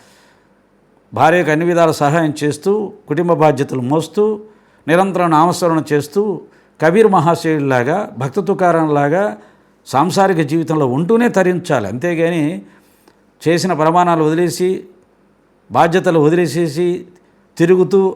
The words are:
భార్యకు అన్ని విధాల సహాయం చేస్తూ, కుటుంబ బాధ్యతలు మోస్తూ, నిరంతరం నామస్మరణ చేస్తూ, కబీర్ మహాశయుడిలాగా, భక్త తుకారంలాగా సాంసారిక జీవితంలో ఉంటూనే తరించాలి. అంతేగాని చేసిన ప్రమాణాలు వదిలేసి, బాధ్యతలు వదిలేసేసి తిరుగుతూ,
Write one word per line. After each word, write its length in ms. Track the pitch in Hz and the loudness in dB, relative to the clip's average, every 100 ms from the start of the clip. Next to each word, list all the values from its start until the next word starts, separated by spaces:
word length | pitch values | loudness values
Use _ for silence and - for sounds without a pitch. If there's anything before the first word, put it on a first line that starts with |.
| _ _ _ _ _ _ _ _ _ _ _ | _ _ _ _ _ _ _ _ _ _ _
భార్యకు 380 | 110 151 180 151 | 0 2 2 0
అన్ని 140 | 156 170 | 0 0
విధాల 260 | 170 165 | 2 2
సహాయం 420 | - 147 165 156 135 | 2 0 0 -2 -2
చేస్తూ, 500 | 147 147 190 208 202 - - | -4 -4 -2 -2 -4 -12 -8
కుటుంబ 260 | 147 175 | -4 0
బాధ్యతలు 480 | 156 156 131 143 131 | 2 2 2 -4 -6
మోస్తూ, 580 | 123 156 151 - 214 214 - _ _ _ - | -2 -4 -4 -2 -2 -4 -12 _ _ _ -2
నిరంతరం 440 | 170 196 180 175 | 0 0 0 2
నామస్మరణ 520 | 151 170 170 175 160 - | 4 2 2 0 0 0
చేస్తూ, 480 | 147 147 196 208 180 - _ _ - | -2 -2 -4 -4 -6 -12 _ _ -2
కబీర్ 260 | 156 196 214 | 2 4 4
మహాశయుడిలాగా, 1040 | 190 143 165 165 156 139 127 123 185 - 110 | 4 2 0 0 -2 0 0 0 -2 -4 -8
భక్త 220 | 135 208 | -6 -4
తుకారంలాగా 1000 | 196 196 180 165 156 147 143 170 208 208 - _ _ _ - | -4 0 0 0 0 0 0 0 -4 -6 -20 _ _ _ -4
సాంసారిక 520 | 131 170 185 190 170 | 0 0 2 0 0
జీవితంలో 500 | 147 165 160 156 135 | -2 -2 -2 -2 0
ఉంటూనే 420 | 131 175 226 240 | -2 0 2 2
తరించాలి. 580 | 190 180 180 - 135 101 | 0 0 -2 -2 -2 -2
అంతేగాని 720 | 120 175 165 165 170 147 196 196 _ _ _ _ _ _ _ 151 | -6 -4 -2 -2 0 -2 -4 -14 _ _ _ _ _ _ _ -2
చేసిన 260 | 170 185 | 0 0
ప్రమాణాలు 500 | 151 156 175 175 165 | 0 2 2 2 2
వదిలేసి, 640 | 156 160 175 - 180 185 - _ _ _ _ _ _ _ _ | 0 0 -2 -2 -4 -4 -10 _ _ _ _ _ _ _ _
బాధ్యతలు 480 | 117 165 180 180 165 | 0 2 2 2 2
వదిలేసేసి 840 | 147 175 170 151 165 143 175 180 - _ _ _ _ - | 4 2 0 -2 -4 -2 -4 -4 -10 _ _ _ _ -2
తిరుగుతూ, 580 | 170 185 165 196 190 | 2 4 4 2 0